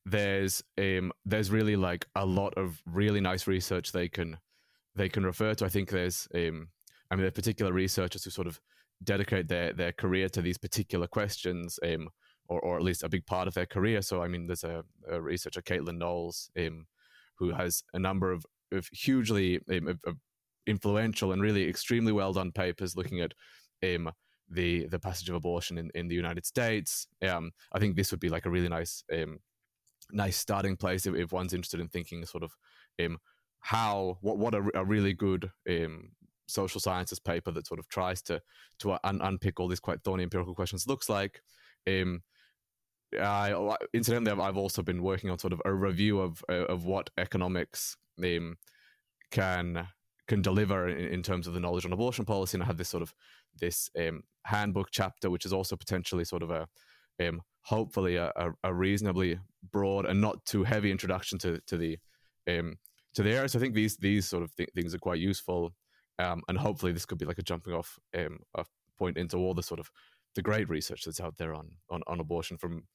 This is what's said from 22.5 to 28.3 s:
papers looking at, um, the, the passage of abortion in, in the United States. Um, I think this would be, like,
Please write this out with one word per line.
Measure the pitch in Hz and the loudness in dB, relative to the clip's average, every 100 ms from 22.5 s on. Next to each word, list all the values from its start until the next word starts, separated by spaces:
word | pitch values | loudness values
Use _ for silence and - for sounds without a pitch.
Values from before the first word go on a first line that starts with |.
papers | 101 90 - 92 87 | 0 -2 -2 -4 -4
looking | 87 90 | -4 -2
at, | 82 - - - _ _ | -2 -4 -20 -20 _ _
um, | 92 87 82 - _ _ _ | 0 0 -2 -8 _ _ _
the, | 87 87 87 78 | 0 2 2 0
the | 87 | -4
passage | 92 87 85 | -4 -6 -4
of | 87 | -2
abortion | 87 87 - 85 | 0 -2 -2 -6
in, | 82 - | -6 -6
in | 87 | -2
the | 87 | -2
United | 85 87 - | -2 -4 -4
States. | 127 117 107 82 - - _ 92 | 0 0 0 -2 -6 -8 _ 0
Um, | 87 85 - - | 0 -4 -10 -6
I | 98 | 2
think | 104 90 | 2 4
this | 95 | 0
would | 82 | 0
be, | |
like, | 87 | 0